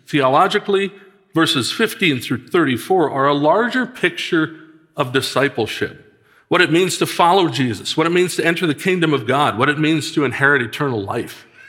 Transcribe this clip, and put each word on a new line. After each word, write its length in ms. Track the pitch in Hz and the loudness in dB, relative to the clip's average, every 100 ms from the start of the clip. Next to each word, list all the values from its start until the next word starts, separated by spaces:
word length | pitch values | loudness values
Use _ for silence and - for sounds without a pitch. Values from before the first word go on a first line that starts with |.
| - | -4
theologically. 840 | 147 131 147 190 208 202 196 196 - - _ _ | 0 2 4 2 0 0 0 -2 -8 -20 _ _
Verses 380 | 160 156 139 113 | 0 2 0 -2
fifteen 480 | - 208 - 180 131 | -2 -4 0 0 0
through 300 | - 127 - | -4 -6 0
thirty-four 600 | 175 143 120 - 190 143 | 0 2 -2 0 0 2
are 200 | 139 143 | 0 0
a 60 | |
larger 520 | 143 151 190 240 254 247 | 2 2 2 0 -2 -4
picture 720 | - 175 - - 170 156 - - - _ - | -2 -4 -2 -2 0 -2 -6 -20 -20 _ -6
of 160 | 135 | -2
discipleship, 1080 | 127 - 127 139 120 107 - 92 - - _ _ _ - | -2 0 0 0 0 -4 -4 -8 -10 -20 _ _ _ -2
what 120 | 175 | 2
it 120 | 170 | 4
means 260 | 165 175 - | 2 0 -2
to 80 | 156 | -4
follow 420 | - 170 190 165 | 2 4 4 2
Jesus, 480 | 127 127 101 - - | 0 -2 -2 -6 -2
what 120 | 165 | 0
it 20 | |
means 240 | 175 180 | 2 0
to 100 | - | 0
enter 220 | 165 170 175 | -2 0 -2
the 80 | |
kingdom 400 | 139 190 185 165 | -2 -2 0 0
of 140 | 139 113 | 0 0
God, 280 | 135 139 104 | 0 0 2
what 120 | 139 | 0
it 100 | 147 | 0
means 320 | 151 160 - | 0 0 -2
to 120 | - | -2
inherit 360 | 135 - 139 139 | -2 0 2 2
eternal 400 | 117 - 143 113 | 0 -4 -4 -4
life. 460 | 98 113 - - - - | -4 -6 -8 -14 -20 -20